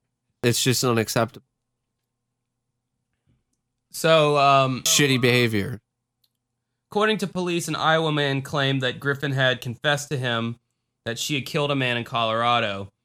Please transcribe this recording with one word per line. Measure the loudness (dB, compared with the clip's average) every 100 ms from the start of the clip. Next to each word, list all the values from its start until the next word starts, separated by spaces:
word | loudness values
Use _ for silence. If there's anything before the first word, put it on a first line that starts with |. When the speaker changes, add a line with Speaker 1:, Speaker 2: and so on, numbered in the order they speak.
| _ _ _ _
Speaker 1:
It's | -2 0
just | 0 0
unacceptable. | 0 0 0 -2 -2 -6 _ _ _ _ _ _ _ _ _ _ _ _ _ _ _ _ _ _ _ _ _ _ _ _ _
Speaker 2:
So, | -4 4 4 4 4
um, | 6 6 4 0
Speaker 1:
Shitty | 0 2 4 4
behavior. | 4 4 2 0 -4 -8 -16 _ _ _ _ _ _ _ _ _ _
Speaker 2:
According | 0 0 0
to | -4
police, | -6 -4 -4 -4
an | -2
Iowa | 2 2 2
man | 0 0 -2
claimed | -4 -2 0 0
that | -2 -4
Griffin | -4 -4 -4
had | 0 0 0
confessed | -6 -6 -2 -2 -4
to | -6
him | -2 -2 -4 -8 _ _ _ _ -10
that | -8
she | -4 -6
had | -4
killed | -4 -2
a | -2
man | -2 -4
in |
Colorado. | -4 -4 -2 0 0 0 0 -4 -10 _